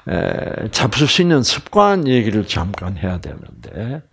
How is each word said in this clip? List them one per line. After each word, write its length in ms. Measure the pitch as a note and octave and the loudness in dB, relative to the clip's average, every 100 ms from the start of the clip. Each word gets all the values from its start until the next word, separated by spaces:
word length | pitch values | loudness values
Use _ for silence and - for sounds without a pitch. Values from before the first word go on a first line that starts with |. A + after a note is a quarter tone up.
| - | -4
에, 640 | F2 - - - - A2 | -2 -2 -2 -6 -6 -6
잡수 360 | - A#2+ B2 D3 | -2 -2 2 2
수 140 | - | 4
있는 220 | F3 D3+ | 4 4
습관 640 | A#2 - - G#3 G3+ G3 C#3 | 2 -4 0 4 4 4 4
얘기를 400 | B2+ A2 G#2 G2 | 2 4 0 0
잠깐 500 | - F2 G2+ F2+ F#2+ | -2 -4 -4 -6 -4
해야 220 | F#2+ F2+ | -4 -4
되는데, 840 | - - - - - - A2+ D3 - | -8 -14 -16 -20 -14 -8 -8 -8 -12